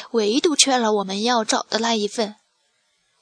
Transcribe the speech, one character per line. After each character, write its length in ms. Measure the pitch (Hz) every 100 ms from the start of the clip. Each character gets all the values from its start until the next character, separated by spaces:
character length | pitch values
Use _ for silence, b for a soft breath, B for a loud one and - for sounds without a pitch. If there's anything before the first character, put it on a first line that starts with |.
| B
唯 300 | 233 208 262
独 160 | 349 285
缺 200 | 277 254
了 180 | 226
我 100 | 214
们 180 | 190 196
要 220 | 233 247
找 180 | 220 262 -
的 80 | 214
那 160 | 233
一 140 | 226 208
份。 260 | - 208 - _ _ _ _ _ _ _ _